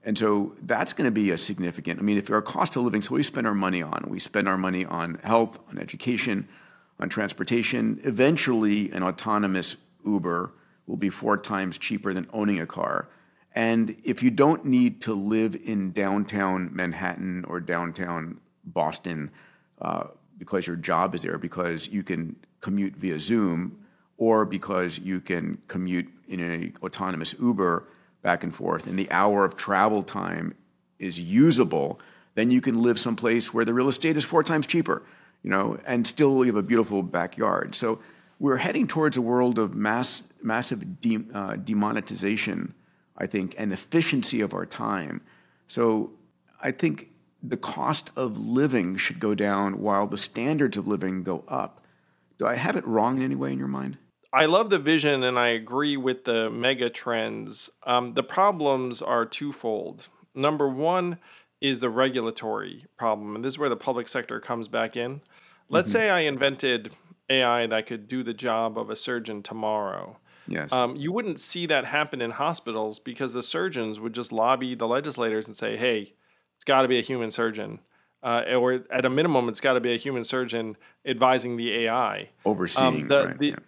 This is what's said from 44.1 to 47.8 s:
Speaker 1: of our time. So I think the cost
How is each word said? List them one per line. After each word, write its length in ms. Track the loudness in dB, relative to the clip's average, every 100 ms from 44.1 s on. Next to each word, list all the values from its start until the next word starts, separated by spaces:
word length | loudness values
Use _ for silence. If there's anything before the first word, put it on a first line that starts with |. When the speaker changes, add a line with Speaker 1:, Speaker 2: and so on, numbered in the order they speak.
| 0 0 0
Speaker 1:
of 140 | -2
our 120 | -2 -8
time. 540 | -6 -4 -4 -4 -10 -12 _ _ _ _
So 460 | 0 2 2 0 -8 _ _ _ _
I 100 | -6
think 380 | 0 0 -2 -10 _ _ _
the 140 | -8 -6
cost 540 | -6 -4